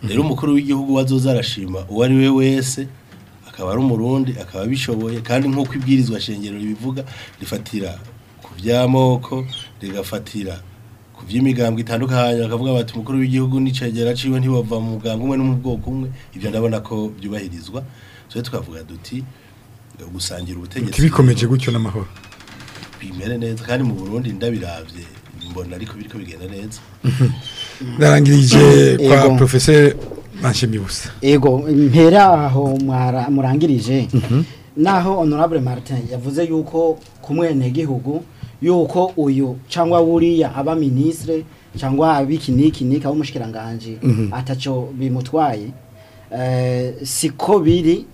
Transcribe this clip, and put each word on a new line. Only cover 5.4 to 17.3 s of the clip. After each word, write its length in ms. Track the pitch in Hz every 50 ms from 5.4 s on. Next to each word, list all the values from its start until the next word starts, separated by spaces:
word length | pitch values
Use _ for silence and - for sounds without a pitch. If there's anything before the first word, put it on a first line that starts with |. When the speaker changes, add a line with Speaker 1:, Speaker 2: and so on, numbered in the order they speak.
| 139 139
Speaker 2:
nk'uko 260 | 135 139 143 127 -
ibwirizwa 440 | 143 131 131 135 131 127 113 113 101
shingiro 360 | - - 107 101 101 104 101 104
ribivuga, 460 | 104 107 107 104 113 131 131 135 135 - - - - - - -
rifatira 580 | - - - 104 - - - 104 98 92 90 92 98 - - - _ _ - - -
ku 80 | - -
vy'amoko, 880 | 87 90 113 120 123 127 127 131 131 131 127 127 123 127 - 135 131 131 131 - - - - - -
rigafatira 760 | 101 98 95 101 95 92 - 104 104 - - 107 98 95 87 92 - - - - - - - - - _ -
ku 80 | - - 87
vy'imigambwe 520 | 98 123 131 131 131 120 120 117 113 113 117
itandukanye, 560 | 113 117 113 127 131 127 123 123 120 120 117 117
bakavuga 300 | 113 117 117 127 135 127
bati, 220 | 120 113 113 -
"Umukuru 220 | 117 110 120 135 135
w'igihugu 400 | 131 131 127 131 131 131 131 131
n'icegera 540 | 135 135 127 131 131 120 110 117 117 120 -
ciwe 240 | 127 131 135 131 131
ntibava 400 | 127 131 127 123 113 107 117 113
mu 100 | 113 113 110
mugambwe 280 | 107 107 113 110 110 120
umwe 120 | 135 135
no 80 | 131 131
mu 120 | 131 131 127
bwoko 300 | 127 131 120 110 - -
umwe." 180 | 131 131 131 131 - - - - -
Ivyo 160 | - - 107
ndabona 300 | 104 110 113 113 110 107
ko 320 | 101 - 117 107 107 107 95 90
vyubahirizwa. 640 | 95 101